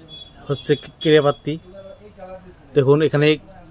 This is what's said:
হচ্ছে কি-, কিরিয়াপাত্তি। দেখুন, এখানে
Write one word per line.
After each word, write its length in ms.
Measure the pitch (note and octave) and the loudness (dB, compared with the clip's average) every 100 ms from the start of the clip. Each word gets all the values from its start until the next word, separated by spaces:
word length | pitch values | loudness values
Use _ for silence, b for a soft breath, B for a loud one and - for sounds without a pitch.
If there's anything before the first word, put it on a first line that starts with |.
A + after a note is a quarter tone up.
| D#3+ - - - | -20 -20 -20 -20
হচ্ছে 280 | - C#3 - C#3+ | -10 -10 -2 -4
কি-, 180 | - - | -4 -6
কিরিয়াপাত্তি। 540 | D#3+ D3+ C#3+ C#3+ - D#3+ - - G3 - G#3 - F#3 F#3 - - - | 2 4 2 -2 -8 -10 -14 -20 -20 -20 -20 -20 -20 -20 -20 -20 -4
দেখুন, 240 | D3 C3 D3 | -2 2 2
এখানে 260 | D#3 C#3+ D3 D3+ - - - | 2 2 2 0 -4 -20 -18